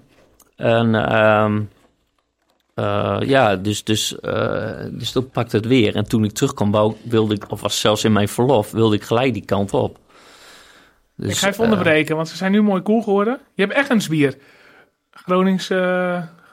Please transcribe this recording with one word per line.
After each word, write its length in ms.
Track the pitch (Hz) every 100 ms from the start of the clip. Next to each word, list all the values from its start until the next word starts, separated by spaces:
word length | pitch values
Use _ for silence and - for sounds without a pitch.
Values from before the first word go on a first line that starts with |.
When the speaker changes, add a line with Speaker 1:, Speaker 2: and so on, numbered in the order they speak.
| _ _ _ _ _ -
Speaker 1:
En, 400 | 120 117 117 110 -
ehm, 520 | 110 107 107 107 107 104 _ _ _ _ _ _ _ _ _ _
eh, 440 | - 107 101 101 101
ja, 340 | 113 135 113 95
dus, 280 | 98 104
dus, 360 | - 110 - -
eh, 500 | - 104 - - 107 - -
dus 200 | - 117
toen 180 | - 127
pakte 260 | - 117 113
het 100 | 110
weer. 300 | 131 104 101
En 120 | 104
toen 160 | 117
ik 80 | 107
terugkwam, 400 | - 135 - 104
wou, 240 | 107 107 107
wilde 300 | 117 113 107 104
ik, 160 | -
of 100 | 104
was 180 | 104 -
zelfs 240 | 113 107
in 80 | 113
mijn 160 | 104 101
verlof, 440 | - 123 123 104
wilde 240 | 104 113 104
ik 80 |
gelijk 300 | - 117 135
die 120 | 104 -
kant 280 | 98 101
op. 260 | 143 107 - _ _ - - - - - - _ _ _ -
Dus, 160 | -
Speaker 2:
Ik 60 | 98
ga 100 | 196
even 160 | 196
Speaker 1:
eh, 60 | 226
Speaker 2:
onderbreken, 460 | 208 170 156 151 156
want 120 | 165
ze 80 | -
zijn 140 | 190
nu 100 | 202
mooi 200 | 208 190
cool 200 | 180 220
geworden. 380 | 214 196 202 262 _ -
Je 60 |
hebt 120 | 196 262
echt 140 | 277
een 120 | 233 143
bier. 280 | 156 139 - _ _ - _ _ _ _
Groningse, 1160 | - - 185 190 190 - 185 180 180 180 175 165 - _